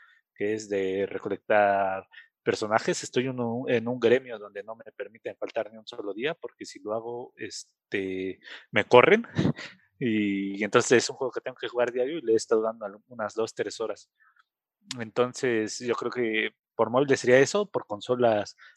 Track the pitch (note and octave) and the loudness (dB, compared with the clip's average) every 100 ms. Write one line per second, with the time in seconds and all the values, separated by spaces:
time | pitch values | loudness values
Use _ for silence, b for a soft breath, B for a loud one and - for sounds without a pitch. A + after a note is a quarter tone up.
0 | b b _ - G#2 A2 G#2+ G2+ F#2+ F#2+ | b b _ -6 -4 -2 -2 -2 0 -2
1 | G2 G2 G#2+ G2 - G#2+ G#2 G2 G2 F#2+ | -2 -4 -6 -6 0 4 4 4 0 -4
2 | - B B _ - G#2 G#2+ A2 - C3 | -10 B B _ -4 -2 0 0 0 -4
3 | - B2+ C3 B2+ A#2+ A#2 C3 A#2+ A#2 B2+ | -4 -2 -2 -2 -4 -4 -2 -2 0 2
4 | A#2 B2+ B2+ A2 G#2 G2+ G#2 A2+ G#2+ - | 4 4 2 -12 -12 -14 -12 -14 -16 -14
5 | G2+ A2+ A#2 G2 G2 A#2 G#2+ A2 A2 A#2+ | -14 -12 -14 -10 -8 -6 -8 -10 -18 -12
6 | G#2 G#2 C#3 E3+ A#2 - G2+ G2+ G2+ A2 | -10 -6 -6 -6 -12 -16 -18 -14 -8 -6
7 | A#2 A#2+ - - G#2 - - _ _ G2+ | -6 -12 -14 -14 -14 -14 -18 _ _ -6
8 | F#2+ F#2 F#2+ F#2 B B B G#2+ - B2 | -4 -4 -6 -10 B B B -2 6 8
9 | - A3 A#3 - - B B B B - | 8 6 2 -2 -2 B B B B -6
10 | B2+ G#2+ G#2 G2 G2 G2 G#2 B2+ - A#2+ | -2 0 0 -2 -4 -4 2 4 6 4
11 | - C3 B2+ A2+ C3 - A#2 A#2+ B2 B2 | 4 -4 -6 -6 -10 -10 -6 0 0 0
12 | B2+ E3 A2+ A2+ - A2+ A2 A2+ G#2 G#2+ | -4 -4 2 2 2 0 0 -4 -10 -14
13 | _ A#2+ G#2 - A2 - G#2 - A2 G2+ | _ -8 -8 -4 -6 -4 -8 -6 -8 -8
14 | - _ b b b _ _ _ - B2+ | -14 _ b b b _ _ _ -14 -10
15 | A2 - B2 - C3 A2+ G#2+ - B2 A2 | -6 0 0 0 0 0 0 -4 -4 -2
16 | A#2+ B2 A#2 A2 A2 - _ - A2 B2 | -2 -2 -2 0 -2 -6 _ -2 0 2
17 | C#3+ C3+ B2 B2+ C3+ G#3 G3+ B2+ - G2+ | 2 2 6 6 6 2 -2 -6 -6 -8
18 | - B2 A#2+ G#2+ G2+ - B | -4 2 4 2 -2 -10 B